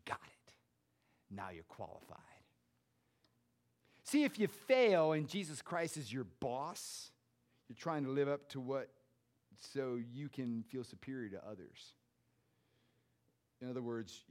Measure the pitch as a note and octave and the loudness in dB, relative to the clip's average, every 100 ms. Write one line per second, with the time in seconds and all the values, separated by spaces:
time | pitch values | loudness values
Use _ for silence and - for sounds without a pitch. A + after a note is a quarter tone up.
0 | - - - - - - _ _ _ _ | -6 -6 -6 -20 -20 -20 _ _ _ _
1 | _ _ _ G2 F#2+ F2 E2 - F2+ - | _ _ _ -8 -8 -10 -14 -10 -10 -10
2 | - - - - _ _ _ _ _ _ | -16 -18 -18 -20 _ _ _ _ _ _
3 | _ _ _ _ _ _ _ _ _ - | _ _ _ _ _ _ _ _ _ -18
4 | - C#4+ C#4+ - G#3 - - C4 A#3+ F#3 | 0 4 4 4 0 0 4 8 10 10
5 | D#3 D#3 D3 F#3+ E3+ D3 - F3 E3 D#3+ | 8 6 2 -2 -4 -6 -4 -2 0 -2
6 | A#2+ B2+ G#2+ E2+ C3+ B2 D3+ F3 - - | -4 -4 -6 -4 -2 -2 -4 -6 -10 -10
7 | - - _ _ _ _ _ A#2 E3 D#3 | -14 -18 _ _ _ _ _ -6 0 0
8 | C3+ C#3 C#3+ C#3+ C#3+ C3+ B2+ C3+ B2 - | 2 4 4 2 -2 -8 -2 -2 -2 -12
9 | _ _ _ _ _ - - C#3 C3 A#2+ | _ _ _ _ _ -20 -6 -2 0 0
10 | A#2 B2 D3 - B2 A#2 A2+ C3 A#2+ F2 | -2 -6 -8 -4 -2 -2 -4 -6 -8 -10
11 | - C3 A2 F#2+ D2+ G#2 F2+ - - - | -8 -6 -6 -8 -10 -12 -12 -18 -20 -20
12 | _ _ _ _ _ _ _ _ _ _ | _ _ _ _ _ _ _ _ _ _
13 | _ _ _ _ _ _ B2+ B2+ A#2+ A#2 | _ _ _ _ _ _ -6 -4 -2 -4
14 | G2+ - - | -6 -12 -16